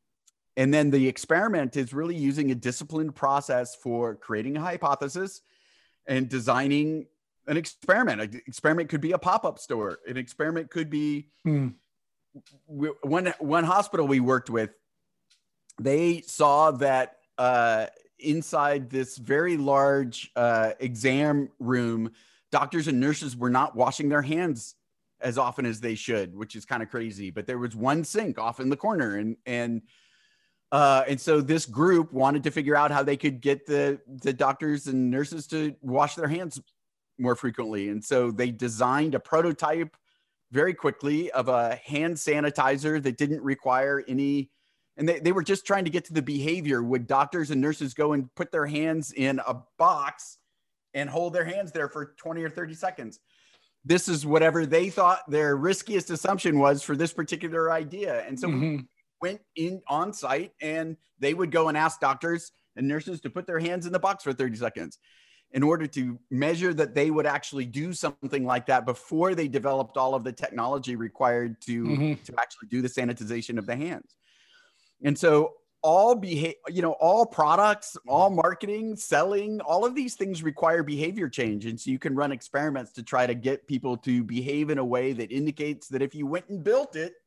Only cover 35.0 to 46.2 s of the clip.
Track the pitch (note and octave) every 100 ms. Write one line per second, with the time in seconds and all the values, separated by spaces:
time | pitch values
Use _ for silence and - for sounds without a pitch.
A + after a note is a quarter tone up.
35 | B2+ C3 D3 D#3+ - D#3+ D3+ - C3 C3
36 | D3 - D3 E3 F3 - - _ _ _
37 | _ - B2 A#2+ C3 A2 A2 G#2+ G2+ G#2+
38 | - C3 A#2+ A2 B2 A2+ B2 A2 B2+ C#3
39 | D#3 C3 - D#3+ E3+ D3 D#3 E3 D#3+ _
40 | _ _ _ _ _ B2 F3+ E3+ D3 -
41 | C#3+ D3+ F3 C3 B2 B2 A#2 A#2+ - D3
42 | E3 D#3+ - D3 D3 D3 C3+ C#3 D3+ D#3
43 | C3+ A#2+ D3 D3+ C3+ C#3 C3+ B2+ C#3 C#3
44 | C3 C3 C#3 C#3+ C3+ _ _ _ _ -
45 | D#3 F3 D#3+ F#3 E3 G3 - G3 F3 E3+
46 | - D#3+